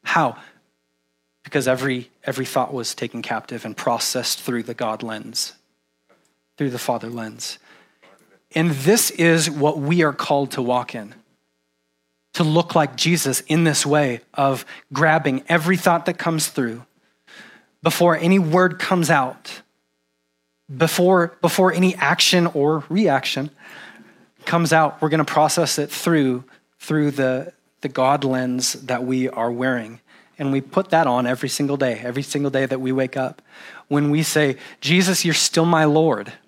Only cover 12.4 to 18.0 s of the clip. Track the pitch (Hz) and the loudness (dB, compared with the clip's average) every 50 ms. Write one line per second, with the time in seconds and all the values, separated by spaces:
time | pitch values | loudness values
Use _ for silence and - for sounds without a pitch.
12.4 | 170 156 151 170 170 170 - 170 151 143 123 120 - 160 175 165 - 135 127 - | 0 2 2 2 0 2 2 0 0 0 -2 -2 0 0 0 2 0 -2 -2 -4
13.4 | - - 156 165 170 160 143 - - 143 151 151 147 131 120 113 _ _ - - | -2 0 0 2 2 2 2 0 0 2 2 2 2 0 -2 -6 _ _ -4 0
14.4 | 139 139 135 120 - - - - _ _ 139 - 165 160 156 165 151 147 131 135 | 0 0 0 -2 -6 -14 -20 -20 _ _ -2 0 2 4 2 2 2 0 -2 -2
15.4 | - - 165 170 151 170 190 175 - 185 170 165 170 185 175 - - 170 160 156 | -2 0 0 0 2 2 0 2 4 2 2 2 0 -4 -4 -2 -2 -2 -2 -2
16.4 | 147 - - - 127 117 110 120 123 _ _ _ _ _ _ _ _ _ - - | -2 -4 -4 -4 -4 -4 -6 -10 -16 _ _ _ _ _ _ _ _ _ -20 -20
17.4 | - - - - _ _ _ _ - 165 - - | -20 -20 -20 -20 _ _ _ _ -2 -2 2 4